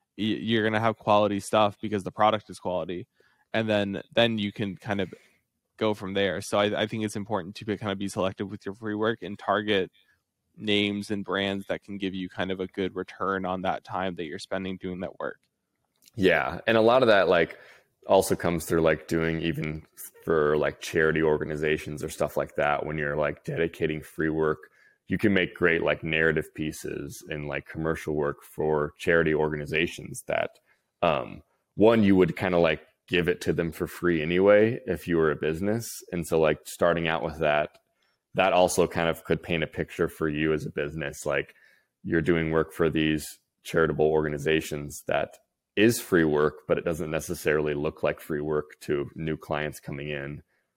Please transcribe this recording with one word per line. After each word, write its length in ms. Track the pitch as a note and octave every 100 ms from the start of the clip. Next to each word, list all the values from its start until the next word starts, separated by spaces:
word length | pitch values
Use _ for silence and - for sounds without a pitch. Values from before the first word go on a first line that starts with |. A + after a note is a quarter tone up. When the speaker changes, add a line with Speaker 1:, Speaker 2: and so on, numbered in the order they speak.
| _ -
Speaker 1:
Y-, 60 | G#2+
you're 380 | D#2+ F#2+ A2+
gonna 160 | G#2+ A2
have 180 | A2+ G#2+
quality 420 | - G#2 G#2 G2+
stuff 380 | - G#2+ G#2 -
because 220 | G#2+ G#2
the 80 | F2
product 380 | - G#2+ G#2+ -
is 100 | F#2
quality. 480 | F#2+ F2+ E2 F2+ C3 _ _ _ _
And 160 | A2+ A2
then, 320 | G#2 G2+ F#2+ -
then 240 | - A#2 A2
you 140 | G2+
can 240 | - G2+ F2+
kind 240 | - G2+
of 120 | F2+ - _ _ _ _ _ -
go 160 | A2
from 200 | G#2+ G2
there. 280 | G2 G2 E2+
So 160 | - G#2
I, 240 | G#2 G2
I 40 | G#2+
think 160 | A2+ G#2+
it's 100 | G#2+
important 400 | G2 G#2 E2 G2+
to 80 | G#2+
be, 120 | G2
kind 140 | G#2+
of 60 | G2
be 100 | G2
selective 400 | G2 F#2 F#2+ G2+
with 160 | G#2 -
your 100 | G2
free 200 | A2 G#2
work 260 | G#2+ A#2
and 160 | F2 G2+
target 520 | - G2+ G#2+ G2+ F2 - _ _ _ _ _ -
names 540 | A2 G#2 G#2 G2+ G2+
and 140 | G2+ F#2+
brands 400 | F#2+ G2 G2 G2
that 160 | F2+
can 140 | - G2+
give 160 | F#2+ F#2
you 140 | F2+
kind 220 | - F#2
of 80 | F#2+
a 80 | F#2
good 280 | - F#2+ F#2
return 500 | F#2 - F#2+ F#2+ F#2
on 160 | F#2
that 200 | F#2 E2
time 320 | - G2+ F#2+ E2+
that 100 | D#2+
you're 140 | D#2
spending 380 | - F#2+ F#2+ F#2+
doing 240 | F#2 F2+
that 180 | F2+ -
work. 200 | C#2+ - _ _ _ _ _ _ _ -
Speaker 2:
Yeah. 440 | F#2+ D#2+ C2 F2 -
And 100 | A2+
a 40 |
lot 200 | A2 B2+
of 40 | B2
that, 200 | G2+ E2+
like, 320 | F2 E2+ - - - _ _ -
also 280 | G2 F#2 F2
comes 300 | F2+ E2+ -
through, 160 | E2+
like, 260 | E2 D#2+ -
doing 340 | E2 E2 E2
even 440 | E2 D2+ D#2 D#2 - - - -
for, 340 | - E2 D2+ D2+
like, 220 | C#2+ -
charity 420 | - E2+ D#2+ D#2
organizations 840 | D#2 D2+ - D2+ D2+ D2+ - D2
or 60 | D#2+
stuff 280 | - D2+ -
like 180 | C#2 -
that. 300 | D2 D2 -
When 120 | D#2
you're, 200 | D2 D2
like, 260 | D2 D2+
dedicating 580 | - C#3+ E2 - E2 D#2
free 280 | D2 - D#2+
work, 400 | D#2 D#2 D2+ - _ _ _ -
you 100 | F#2+
can 160 | A2
make 200 | F#2+ F2 -
great, 260 | F2 E2
like, 200 | D2+ D2+
narrative 500 | D#2+ D#2 D#2+ D#2 D#2
pieces 720 | - D#2 D2+ C#2+ D2 C#2+ C2+ -
and, 180 | D2+ D2
like, 180 | C#2+ -
commercial 480 | F2 D#2+ D#2+ - D2+
work 280 | C#2+ C#2+
for 500 | - - D#2 D#2 D2 -
charity 360 | - E2+ E2
organizations 920 | D2+ D2+ D2+ D2 D#2 E2+ - - - -
that, 240 | - - - _ _ _ _
um, 420 | F2 D2 A1+ G1+ - _ _ -
one, 280 | G#2 A#2
you 120 | G2+ F#2+
would 200 | F2+ -
kinda, 200 | G2 F2
like, 280 | E2+ D2+ - _ -
give 200 | F2 E2+
it 140 | F2
to 120 | -
them 180 | E2+ E2
for 140 | - E2
free 360 | - F2 E2+
anyway 580 | D#2 F2 G2 G#2 A2 B2 -
if 200 | E2+ -
you 100 | E2
were 140 | D#2+
a 40 | C#2+
business. 520 | D2 D#2+ G2+ A2+ A2+ - -
And 140 | F2 D#2+
so, 140 | E2
like, 220 | D#2 D2+ -
starting 420 | - F2+ E2 E2
out 160 | D#2+
with 140 | - D2+
that, 380 | D#2 D2+ D2+ _ _ _ _ _ _
that 200 | - F#2
also 340 | F2+ F2+ - E2+
kind 220 | - E2
of 140 | D#2+
could 180 | - E2
paint 220 | - E2+
a 40 | D2+
picture 400 | - D#2+ - E2
for 180 | - D#2+
you 260 | D2 D#2
as 120 | D#2 C#2+
a 60 |
business. 540 | D2+ D2 D#2+ C#2+ - -
Like, 300 | C#2+ C#2 _ _ _ _ _
you're 180 | F#2 E2+
doing 300 | D#2 E2+ D#2+
work 220 | D#2+ D#2
for 160 | - E2
these 500 | D#2+ D#2 D#2 - - _ _
charitable 420 | - F2 D#2+ D2 D2+
organizations 960 | D#2 D#2 D2 C#2+ D#2+ - D2+ D2 - -
that 300 | C#2+ - - _ _ _ -
is 240 | G#2+ A#2
free 240 | - F#2
work, 360 | D#2+ D2 D2+ - -
but 100 | D#2+
it 80 | E2+
doesn't 260 | D#2+ E2
necessarily 600 | D#2 - E2+ - D2+ D2+
look 300 | D2 D2+ -
like 160 | D2+ D2
free 220 | - D#2
work 360 | D2+ D2+ D2+ -
to 280 | - D2 C#2 -
new 220 | D#2+ D2+
clients 420 | - D2+ D2+ -
coming 300 | - C#2+ D2+
in 340 | D2 C#2 D2 - _ _